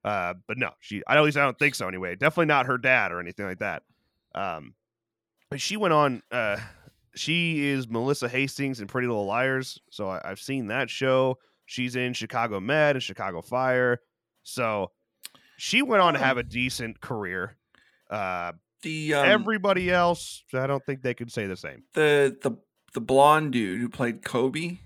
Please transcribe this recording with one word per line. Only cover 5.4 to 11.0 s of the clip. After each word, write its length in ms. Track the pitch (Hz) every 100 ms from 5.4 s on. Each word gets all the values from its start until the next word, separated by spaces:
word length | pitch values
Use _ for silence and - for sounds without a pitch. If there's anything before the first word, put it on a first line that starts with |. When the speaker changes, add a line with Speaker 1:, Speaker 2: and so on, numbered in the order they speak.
| _
Speaker 1:
but 100 | 139
she 160 | - 214
went 180 | 196
on, 280 | 151 147 120 _
uh, 260 | 120 107 104 110 - - _ _
she 520 | - - 170 170 156 143
is 220 | 135 120
Melissa 400 | 113 127 143 120
Hastings 520 | 127 139 - 139 123
in 60 | 101
Pretty 180 | 127 123
Little 180 | 110 98
Liars, 540 | 113 131 131 127 - _
so 180 | - 98
I, 120 | 92
I've 160 | - 98
seen 280 | - 135 107
that 220 | 123 120
show. 480 | -